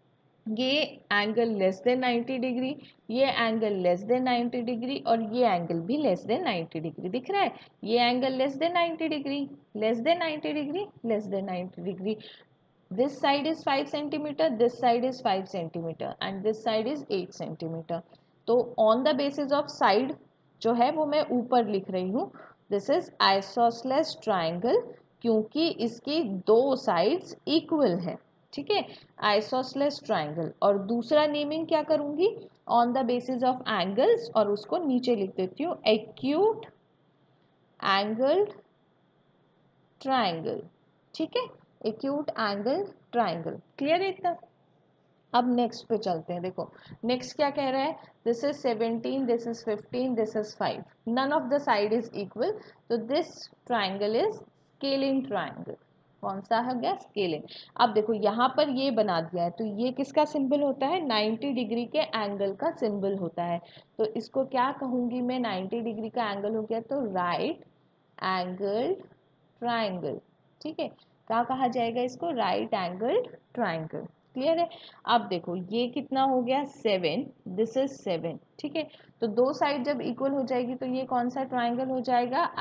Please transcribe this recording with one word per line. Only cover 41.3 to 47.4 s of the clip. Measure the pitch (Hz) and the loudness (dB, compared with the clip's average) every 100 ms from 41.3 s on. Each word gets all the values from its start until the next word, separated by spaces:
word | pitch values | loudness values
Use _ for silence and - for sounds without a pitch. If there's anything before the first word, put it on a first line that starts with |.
| 480 | -2
है, | 494 - _ _ - | -4 -10 _ _ -6
acute | 220 269 285 294 - 214 | -4 -2 -2 -4 -2 -2
angle | 202 208 320 403 - _ 240 | 0 0 -2 -2 -10 _ 0
triangle। | 208 165 165 - - - | 0 0 -6 -8 -12 -4
Clear | 277 349 | 2 2
है | 381 | 2
इतना? | 381 370 330 - _ _ _ _ _ _ _ _ | -2 -2 -4 -8 _ _ _ _ _ _ _ _
अब | 240 247 240 | 2 4 2
next | 240 - - | 2 -2 -2
पे | 214 | -2
चलते | 196 165 156 | 0 -2 -4
हैं। | 175 | -6
देखो | 185 185 - - - - 226 | -6 -6 -10 -12 -20 -6 -2
next | 247 254 | -2 -4
क्या | - | 0